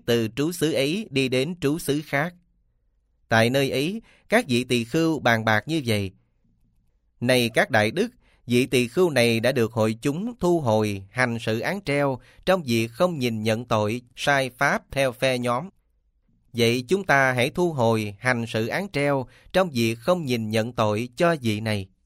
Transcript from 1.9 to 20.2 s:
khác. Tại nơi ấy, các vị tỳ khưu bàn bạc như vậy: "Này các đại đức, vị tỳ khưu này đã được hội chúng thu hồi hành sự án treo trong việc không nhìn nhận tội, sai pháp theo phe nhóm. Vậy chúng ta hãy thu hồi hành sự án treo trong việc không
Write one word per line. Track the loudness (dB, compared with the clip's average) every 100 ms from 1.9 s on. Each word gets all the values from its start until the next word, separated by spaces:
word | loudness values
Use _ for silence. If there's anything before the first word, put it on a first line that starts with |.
| -4 -4
khác. | -4 -4 -8 _ _ _ _ _ _ _ _ _
Tại | 2 4
nơi | 2 0
ấy, | -2 -4 -6 -14 _ -2
các | 0 2
vị | 0
tỳ | 0 -2
khưu | 0 0 0 0
bàn | 2 2 2
bạc | 2 0
như | -4 -2
vậy: | -2 -4 -10 _ _ _ _ _ _ _ _ _ _
"Này | 0 2 2
các | 0 2
đại | 2 2
đức, | 0 -4 -6 _ _ 0
vị | 2 2
tỳ | 2 0
khưu | 2 2
này | 4 2 2
đã | 2
được | 2 0
hội | 2 0 0
chúng | -2 -4 -6 -2
thu | 0 2
hồi | 2 2 0 -4 -8
hành | -4 -2 -2
sự | -4 -4
án | -4 -6
treo | -4 -2 -2 -4 -10 -8 -2
trong | -2
việc | 0 0 -2
không | 0 -2 0
nhìn | -2 -2
nhận | -2 -2 -2
tội, | -2 -2 -4 -8 -6
sai | 0 0 -2
pháp | -2 -2 -2 -4
theo | -2 -2
phe | 0 0 0
nhóm. | -2 -4 -6 -14 _ _ _ _ _ _ _
Vậy | 0 2 2 0
chúng | -2
ta | 2 2 4
hãy | 2 0
thu | 0 -2
hồi | 2 2 2 -2 -4
hành | -2 -2 -2
sự | -4 -4
án | -4 -6
treo | -2 -2 -2 -4 -14 -4
trong | 0 0
việc | 0 0 0
không | 0 0